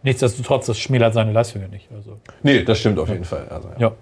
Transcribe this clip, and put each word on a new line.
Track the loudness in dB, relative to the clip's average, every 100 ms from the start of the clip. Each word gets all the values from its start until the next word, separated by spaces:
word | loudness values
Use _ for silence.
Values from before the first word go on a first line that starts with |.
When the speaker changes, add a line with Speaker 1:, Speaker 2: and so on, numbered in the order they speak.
Speaker 1:
nichtsdestotrotz, | 0 2 0 0 0 0 0
das | -6
schmälert | 0 4 4
seine | 4 2
Leistung | 2 0 -4
ja | -12
nicht. | -16 _
Also. | -20 -18 -20 -20 0
Speaker 2:
Nee, | 4 4
das | 4 2
stimmt | 2 0
auf | -2
Speaker 1:
Ja. |
Speaker 2:
jeden | -6
Fall. | -6 -8 -8
Also, | -14 -14 -2
ja. | -2
Speaker 1:
Ja. | -2